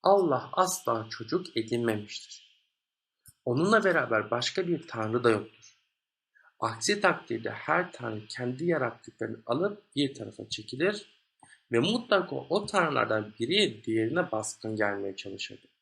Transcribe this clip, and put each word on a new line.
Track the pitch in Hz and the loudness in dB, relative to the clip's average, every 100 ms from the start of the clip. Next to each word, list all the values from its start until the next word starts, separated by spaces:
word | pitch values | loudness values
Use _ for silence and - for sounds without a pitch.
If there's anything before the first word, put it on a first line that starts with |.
Allah | 180 202 175 127 - | 6 6 6 0 -2
asla | - 185 - - 113 107 | 0 2 0 -2 -2 -4
çocuk | - 110 175 185 117 | -12 -4 -4 -4 -6
edinmemiştir. | 110 120 117 104 104 - - - _ _ _ _ _ _ _ _ - _ | -2 0 2 0 -4 -14 -16 -20 _ _ _ _ _ _ _ _ -20 _
Onunla | - 123 185 220 | -2 0 4 4
beraber | 196 165 120 110 104 | 6 2 2 0 0
başka | 117 - - 175 | -2 -2 -2 -2
bir | 170 - | -2 -4
tanrı | 113 110 120 | -6 -2 4
da | 120 | 4
yoktur. | 107 - _ - _ _ _ _ _ _ _ _ _ | 4 -2 _ -20 _ _ _ _ _ _ _ _ _
Aksi | 113 113 - 208 | -4 -2 -2 4
takdirde | 196 - - 113 113 | 2 2 -4 -6 -6
her | 110 - 165 180 | -8 0 0 0
tanrı | - 120 107 107 | -8 -8 -8 -10
kendi | - 123 131 | -6 -6 -2
yarattıklarını | 170 160 123 - - _ 113 113 - | 0 0 0 -4 -20 _ -8 -8 -4
alıp | 123 196 208 _ 139 | -2 -2 -4 _ -2
bir | 139 | -2
tarafa | 135 107 - 113 | -4 -12 -12 -10
çekilir | - 110 131 170 104 - _ _ _ _ - _ | -10 -10 -2 -2 -2 -12 _ _ _ _ -20 _
ve | 117 | 2
mutlaka | 156 233 - 196 180 135 | 2 0 2 2 2 -6
o | - 190 208 | -2 -2 0
tanrılardan | 202 165 131 104 107 107 - | 2 2 2 2 2 0 -4
biri | 120 196 180 110 | 0 2 2 0
diğerine | - 110 110 165 170 | -4 0 0 0 0
baskın | 107 107 - 110 107 | -2 -4 -8 -6 0
gelmeye | 104 101 98 98 | 0 0 -6 -8
çalışırdı. | 101 98 - 104 _ _ | -12 -10 -12 -12 _ _